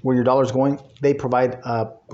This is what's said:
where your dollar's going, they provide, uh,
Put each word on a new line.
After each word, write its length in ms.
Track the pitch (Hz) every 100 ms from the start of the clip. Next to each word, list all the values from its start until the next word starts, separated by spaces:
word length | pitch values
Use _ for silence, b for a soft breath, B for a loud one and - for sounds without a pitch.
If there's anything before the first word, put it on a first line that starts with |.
where 140 | 131 127
your 80 | 123
dollar's 260 | 131 131
going, 300 | 120 139 143 - -
they 140 | 143 143
provide, 460 | 131 127 127 -
uh, 220 | - 117 110 - -